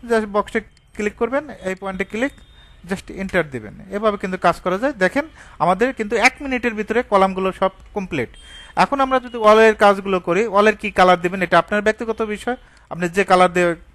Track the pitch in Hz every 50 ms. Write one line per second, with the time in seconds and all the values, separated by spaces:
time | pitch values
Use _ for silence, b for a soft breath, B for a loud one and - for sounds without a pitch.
0 | - 233 233 220 214 208 196 208 196 - - 226 214 - _ _ _ _ _ -
1 | 208 208 - - 240 226 254 277 302 285 208 - - 185 185 185 - 190 190 185
2 | 196 - - 214 240 285 - - - b b b b b b b b 170 196 180
3 | - - - - 196 190 - 185 165 151 131 120 107 101 - 202 214 190 190 202
4 | 214 220 202 202 - 190 185 185 - 180 165 - - 185 180 190 240 285 277 208
5 | 185 180 - 269 302 311 B B B B B B 147 170 185 185 233 262 262 -
6 | 220 208 240 214 214 254 - - 294 269 262 247 220 240 220 208 214 - 220 233
7 | 247 - 208 196 190 190 190 185 190 190 180 - 196 190 - - - - - 208
8 | 190 180 175 143 117 - - B B B B B B B B - 180 - 269 277
9 | 269 262 262 254 247 247 233 240 220 214 214 220 220 220 214 214 214 202 202 196
10 | 190 196 190 180 175 - 170 185 226 226 185 202 208 214 208 - - 208 185 -
11 | 185 185 180 175 175 180 185 196 180 175 185 170 165 - 208 208 202 214 214 -
12 | 240 226 220 - 226 208 208 202 - 240 247 - b b b b b b - 165
13 | 180 175 170 196 190 - 190 185 185 180 170 180 180 175 170 160 - -